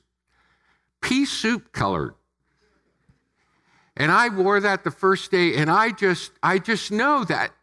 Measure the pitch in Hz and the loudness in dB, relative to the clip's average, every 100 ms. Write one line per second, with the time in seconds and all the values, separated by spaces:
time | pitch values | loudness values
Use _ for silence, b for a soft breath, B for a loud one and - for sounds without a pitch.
0 | _ _ _ _ _ _ _ _ _ _ | _ _ _ _ _ _ _ _ _ _
1 | - 262 277 - 220 233 - - 101 87 | -2 -2 -2 -2 -2 -4 -6 -4 -2 -2
2 | 67 - _ _ _ _ _ _ _ _ | -4 -8 _ _ _ _ _ _ _ _
3 | _ _ _ _ _ _ _ _ _ - | _ _ _ _ _ _ _ _ _ -4
4 | 156 196 240 196 190 202 202 190 170 - | 2 4 2 2 2 2 2 -2 -4 -2
5 | 190 190 - 185 175 127 156 185 226 190 | 0 0 0 0 2 2 2 2 2 0
6 | 196 170 - _ 156 190 - 214 - 208 | -2 -2 -6 _ 0 0 0 -4 -2 -2
7 | 269 285 180 131 110 - | 0 0 -2 -4 -4 -8